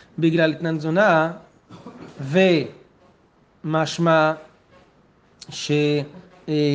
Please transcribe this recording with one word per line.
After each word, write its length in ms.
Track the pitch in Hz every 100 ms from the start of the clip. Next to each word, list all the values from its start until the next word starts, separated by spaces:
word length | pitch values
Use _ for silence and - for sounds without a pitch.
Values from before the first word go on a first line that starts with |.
| - -
בגלל 320 | 165 165 160
אתנן 280 | 147 170 160
זונה, 520 | 156 165 208 160 165 170 - _ _ - - - - - 135 165 190 165 127 - - _ _ _ _ _ _ _
ומשמע 680 | 156 156 156 - 165 160 156 156 - _ _ - _ _ _ _ _ _ -
ש-, 220 | - - 147 147 147 143 - - - -
אה, 40 | 151 147